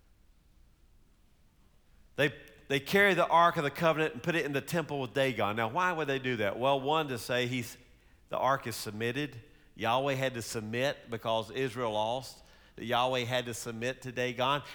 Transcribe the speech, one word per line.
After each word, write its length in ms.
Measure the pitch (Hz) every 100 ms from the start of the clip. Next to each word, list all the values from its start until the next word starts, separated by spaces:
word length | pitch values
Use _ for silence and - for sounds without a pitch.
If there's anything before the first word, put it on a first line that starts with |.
| _ _ _ _ _ - - _ _ - _ _ _ _ _ _ - _ _ - - -
They, 180 | 147 - - - -
they 120 | 139
carry 340 | 139 196 202
the 140 | 180 -
Ark 300 | 165 170 165
of 60 |
the 60 | 143
Covenant 440 | - 165 151 156
and 100 | 123
put 100 | 170
it 100 | 165
in 100 | 143
the 80 | 139
temple 380 | - 170 156 143
with 120 | 123
Dagon. 420 | 139 135 113 101 110
Now, 120 | 113
why 240 | 156 185
would 160 | 160 139
they 100 | 135
do 200 | 127 117
that? 200 | 101 98
Well, 240 | 135 139
one, 280 | 135 160 147
to 100 | 123
say 260 | - 123 123
he's, 320 | 127 113 - - - _ _ -
the 80 | -
ark 280 | 123 135 120
is 100 | 110
submitted. 600 | 110 104 117 127 147 117 - - - -
Yahweh 400 | 113 127 143 135
had 180 | 135
to 80 | 120
submit 560 | - 117 107 117 139 - -
because 400 | 117 117 113 110
Israel 400 | 107 135 117 117
lost, 500 | 107 110 127 123 - - - - -
that 80 | 113
Yahweh 400 | 120 127 127 117
had 200 | 127 120
to 80 |
submit 480 | 110 120 113 123 131
to 100 | 127
Dagon. 520 | 120 123 123 127 143 -